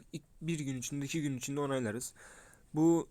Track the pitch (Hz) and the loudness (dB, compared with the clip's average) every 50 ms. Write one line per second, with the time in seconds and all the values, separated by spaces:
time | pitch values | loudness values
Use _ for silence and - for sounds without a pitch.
0 | - - - 156 - - - - 160 160 170 151 147 139 131 127 123 - 147 143 | -8 -12 -14 -14 -14 -14 -14 -6 -4 -2 -2 -2 -2 -2 -4 -4 -4 -4 -4 -4
1 | 143 135 - 165 147 147 135 120 - - 139 147 143 139 135 131 123 107 104 123 | -4 -2 -2 -2 -2 -2 -2 -4 -4 -4 -2 -2 0 0 0 0 0 0 -2 -4
2 | - - - - - - - - - - - - - - - 151 160 165 170 165 | -6 -8 -12 -14 -20 -20 -20 -20 -20 -20 -20 -20 -14 -4 2 4 6 6 6 4
3 | - - | 2 -2